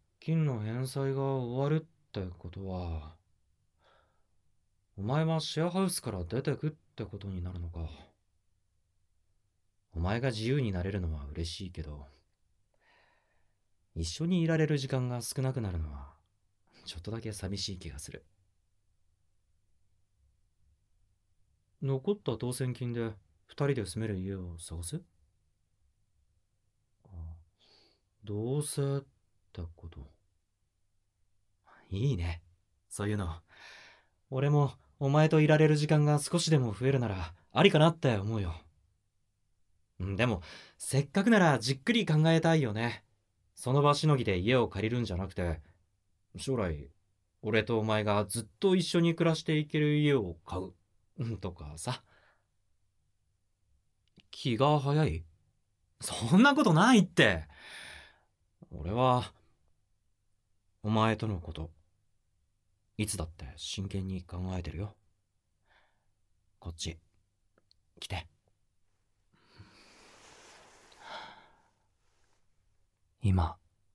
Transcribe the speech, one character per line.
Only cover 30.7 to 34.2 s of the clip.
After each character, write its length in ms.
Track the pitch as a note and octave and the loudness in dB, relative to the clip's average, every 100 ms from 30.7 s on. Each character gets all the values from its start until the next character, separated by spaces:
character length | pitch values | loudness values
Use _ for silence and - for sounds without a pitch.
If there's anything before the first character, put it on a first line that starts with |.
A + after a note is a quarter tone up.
| _ _ _ _ _ _ _ _ _ _ - - | _ _ _ _ _ _ _ _ _ _ -20 -10
い 240 | F#2+ C3+ | -2 0
い 20 | G#2 | 0
ね、 260 | E2+ E2+ - _ _ _ - | -2 -6 -12 _ _ _ -16
そ 180 | - G#2 | -6 -4
う 20 | |
い 60 | |
う 20 | G#2 | -2
の。 240 | F2+ D#2+ _ - - - - - _ _ | -4 -8 _ -20 -20 -20 -20 -20 _ _